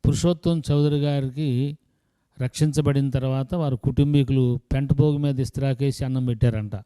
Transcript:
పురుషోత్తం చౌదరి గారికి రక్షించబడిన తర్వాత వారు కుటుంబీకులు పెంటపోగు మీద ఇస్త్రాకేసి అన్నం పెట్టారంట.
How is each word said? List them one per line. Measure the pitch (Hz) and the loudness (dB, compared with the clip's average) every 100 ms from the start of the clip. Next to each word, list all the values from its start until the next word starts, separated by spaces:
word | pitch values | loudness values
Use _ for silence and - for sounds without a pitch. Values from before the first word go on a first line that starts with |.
| - | 2
పురుషోత్తం | 156 170 170 170 165 - | 2 0 0 -2 -2 0
చౌదరి | 147 147 147 | 0 2 0
గారికి | 147 143 135 131 151 123 143 151 _ _ _ _ _ _ | 0 -2 -4 -4 -2 -2 -2 -6 _ _ _ _ _ _
రక్షించబడిన | 127 - 151 147 143 139 139 | -8 0 0 2 2 2 0
తర్వాత | 127 131 131 131 175 | -2 -2 -2 -2 -2
వారు | 147 127 | -2 0
కుటుంబీకులు | 139 131 143 143 131 135 123 123 _ | -2 2 2 4 2 2 2 0 _
పెంటపోగు | 135 139 139 151 143 | -4 0 2 2 2
మీద | 143 135 | -2 -2
ఇస్త్రాకేసి | 123 - 135 127 139 127 131 | -4 -2 -2 0 -2 -2 -4
అన్నం | 131 127 | -2 -2
పెట్టారంట. | 113 123 110 104 101 | 2 2 2 -6 -10